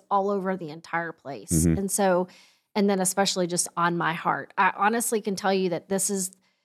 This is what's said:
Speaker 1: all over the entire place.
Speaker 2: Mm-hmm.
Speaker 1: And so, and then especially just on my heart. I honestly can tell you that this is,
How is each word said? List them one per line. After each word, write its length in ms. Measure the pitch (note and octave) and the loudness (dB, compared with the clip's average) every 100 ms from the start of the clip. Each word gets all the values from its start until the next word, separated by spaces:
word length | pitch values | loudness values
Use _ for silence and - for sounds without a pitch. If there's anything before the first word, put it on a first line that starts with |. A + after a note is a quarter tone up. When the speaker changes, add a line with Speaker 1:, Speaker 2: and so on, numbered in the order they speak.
| - | 0
Speaker 1:
all 200 | G3 G3 | 0 2
over 260 | G3+ F#3 F#3+ | 0 -2 -4
the 140 | D#3+ | -6
entire 420 | E3 - E3 E3 | -12 -6 -4 -4
place. 400 | - - A#2+ - | -10 -14 -12 -2
Speaker 2:
Mm-hmm. 260 | - E2+ E2 | 2 2 2
Speaker 1:
And 120 | G3 | -2
so, 380 | - G3 F3+ F#3 - - _ _ | 2 4 4 0 -6 -20 _ _
and 140 | G#3+ G3+ | 0 2
then 80 | G3 | 2
especially 460 | F#3 - G3 F#3+ F3+ | 0 0 0 0 -2
just 220 | F3 - - | 0 -2 0
on 200 | E3+ E3+ | 0 2
my 180 | D#3 | -2
heart. 380 | E3 F3 D3 C3 - | -2 -2 -2 -4 2
I 140 | F#3+ - | 2 4
honestly 440 | G3+ A#3 A#3 A3 | 0 0 -2 -2
can 160 | G#3 F#3+ | -2 -2
tell 180 | G3 | 0
you 140 | G3 F#3 | 2 0
that 180 | E3 - | -2 -2
this 220 | F#3+ F#3 | -2 0
is, 220 | G3 F#3 _ _ _ | -2 -4 _ _ _